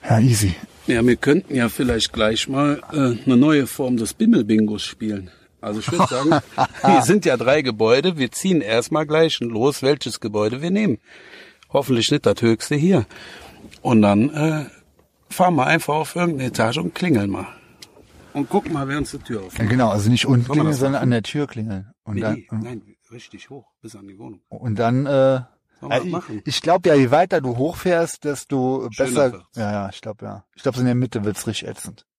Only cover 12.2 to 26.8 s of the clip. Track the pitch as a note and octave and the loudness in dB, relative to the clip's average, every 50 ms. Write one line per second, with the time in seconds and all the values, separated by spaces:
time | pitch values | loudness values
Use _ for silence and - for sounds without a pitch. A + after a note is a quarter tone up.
12.2 | - A2 G2+ - - A#2 A2+ G#2+ - - D3+ D3 D3 F3+ G3 C#3+ G#2 - - - | 2 0 0 2 2 2 2 2 0 -4 -2 2 2 4 4 2 2 -2 -10 -20
13.2 | - - - - - - - - - - - - - C#3 B2 A2 G#2 G2+ G2+ G2+ | -20 -20 -20 -20 -20 -20 -20 -20 -20 -20 -20 -10 -2 2 4 4 6 6 4 4
14.2 | A2+ C#3+ D3+ D3+ D3+ D#3+ D#3 D3+ C#3+ - - _ _ _ _ _ _ _ _ _ | 2 0 0 0 0 0 0 -2 -6 -8 -14 _ _ _ _ _ _ _ _ _
15.2 | _ _ - - F#3 F3+ F3 C#3+ B2+ D3 D#3 E3 - - C#3+ D#3 D#3 - - E3+ | _ _ -2 0 2 2 2 2 2 2 0 0 0 0 -2 -2 -2 -4 -4 -2
16.2 | F3 F3 D#3+ C3+ C3 B2 A#2 - A2+ A2 A#2+ D3+ E3+ E3+ - - F3+ F3+ D3 A2 | -2 -2 -2 -4 -6 -6 -2 0 0 0 0 -2 -6 -6 -6 -4 0 0 2 2
17.2 | G2+ G2+ G2 F#2 F#2 - - - _ _ _ _ - _ _ - - _ _ - | 2 0 -4 -6 -8 -12 -16 -20 _ _ _ _ -20 _ _ -20 -20 _ _ -20
18.2 | - - - C#3+ C#3+ - - G3+ - - D#3+ D3 C#3 C3+ C#3 D3+ C3+ - - - | -20 -10 -6 -6 -6 0 -2 -2 -2 0 -6 -6 -4 -4 -4 -4 -4 -6 -8 -14
19.2 | - - B2 G#2 F#2+ F#2 - - A#2+ G2+ A#2 B2+ B2+ A2 G2 G#2+ G2+ A2 B2 A#2 | -10 -8 -8 -8 -8 -10 -6 -4 -2 0 2 2 2 2 2 2 2 2 2 2
20.2 | - - C3+ B2 A#2+ B2 C#3 D3+ D3+ D#3 D3+ B2+ C3 C3+ C#3 C3 B2 C3 B2 A#2 | 2 4 4 2 2 2 0 2 2 2 0 0 0 0 0 0 0 0 0 0
21.2 | G#2 - - D3 D3 C#3 - A#2 G#2+ A2 G2+ F#2+ F#2+ G#2 _ _ _ - G#2 G2+ | -2 -4 -4 -4 -4 -4 -6 -10 -8 -8 -8 -10 -10 -14 _ _ _ -8 -6 -4
22.2 | A2 G#2+ A2 - - _ - A2 A2 A#2 B2 A2 F#2+ G2+ A2 _ _ _ A2+ B2 | -2 -2 -4 -4 -6 _ -8 -8 -8 -8 -12 -14 -16 _ _ _ _ _ -20 -20
23.2 | - - - G2 - _ C3+ C#3+ A2 _ _ _ _ A2 G#2 G#2 G2 G2 F#2+ F#2+ | -20 -20 -20 -20 -20 _ -20 -20 -20 _ _ _ _ -20 -20 -20 -20 -20 -20 -18
24.2 | A2+ A2 G#2+ F2+ _ _ - G#2 - B2 G#2+ G2 A#2 A#2 A#2+ C3 C#3+ C#3 C#3+ C3+ | -18 -18 -18 -20 _ _ -18 -8 -6 -4 -2 0 0 2 2 0 0 0 2 4
25.2 | C3+ C3+ C3+ B2+ B2 _ _ _ _ _ _ _ - C#3 A#2 E3+ F3+ F3+ E3+ F3 | 4 4 2 0 -4 _ _ _ _ _ _ _ -6 -4 -2 -2 -2 -2 -6 -6
26.2 | - - B2 G#2 - - C3+ - - D#3 E3+ F#3+ | -8 -8 -12 -10 -8 -6 -6 -4 0 2 2 2